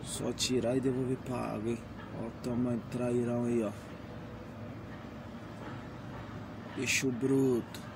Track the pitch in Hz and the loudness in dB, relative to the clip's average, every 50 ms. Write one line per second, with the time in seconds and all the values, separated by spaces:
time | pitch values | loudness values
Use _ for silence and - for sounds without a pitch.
0 | - - - - - 120 120 - - - 127 123 107 113 127 135 123 135 127 127 | -6 -6 -4 -2 0 -2 0 0 2 4 4 4 4 6 4 4 4 4 4 4
1 | 131 123 131 123 - 123 127 120 113 110 110 107 104 113 120 113 - - - - | 2 2 0 0 0 -2 -2 -2 0 0 -2 0 0 0 0 0 -2 -8 -10 -10
2 | - - - - 107 117 117 - - 127 120 117 123 123 120 113 - - - 120 | -10 -8 -6 -6 -4 -6 -6 -4 -2 0 2 2 4 4 2 0 -2 -2 -2 0
3 | 123 123 120 123 120 117 120 120 120 120 120 117 110 101 107 - - - - - | 2 4 4 4 4 4 2 2 4 4 4 4 4 2 0 -4 -10 -10 -10 -10
4 | - - - - - - - - - - - - - - - - - - - - | -10 -10 -10 -10 -10 -10 -10 -10 -10 -10 -10 -10 -8 -8 -8 -8 -8 -10 -10 -10
5 | - - - - - - - - - - - - - - - - - - - - | -10 -10 -10 -10 -10 -10 -10 -10 -10 -10 -10 -10 -8 -8 -8 -8 -8 -10 -10 -10
6 | - - - - - - - - - - - - - - - - 127 120 - - | -10 -8 -8 -8 -8 -8 -8 -8 -8 -8 -8 -10 -10 -8 -4 -4 0 2 2 4
7 | 139 131 123 113 131 135 135 135 135 131 123 113 110 - - - - - - | 4 2 2 2 4 6 6 8 8 6 6 4 2 -2 -8 -10 -10 -10 -10